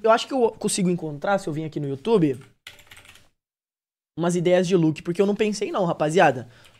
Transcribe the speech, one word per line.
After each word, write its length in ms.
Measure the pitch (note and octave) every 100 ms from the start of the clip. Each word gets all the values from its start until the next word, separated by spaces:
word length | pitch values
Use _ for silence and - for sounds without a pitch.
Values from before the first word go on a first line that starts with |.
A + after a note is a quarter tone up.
eu 80 | A3
acho 160 | A#3 -
que 60 |
eu 180 | C#4 A3+
consigo 380 | - G#3+ - F3+
encontrar, 480 | F3 D#3 D3 F#3+ G3
se 100 | F#3
eu 60 |
vim 100 | D3+
aqui 160 | D#3+ D#3
no 80 | C#3+
YouTube, 500 | C3+ - A3+ D#3 A#2+ - _ - - _ - - - _ _ _ _ _ _ _ _ _ -
umas 160 | E3+ E3+
ideias 320 | E3 F3+ F3+
de 80 | F#3
look, 260 | D#3 D3+
porque 200 | - F3
eu 40 | G3
não 100 | G#3
pensei 360 | G#3+ G3+ G#3
não, 140 | D4+ F3
rapaziada. 640 | D#3 D3+ E3 E3 B2+ A#2 - -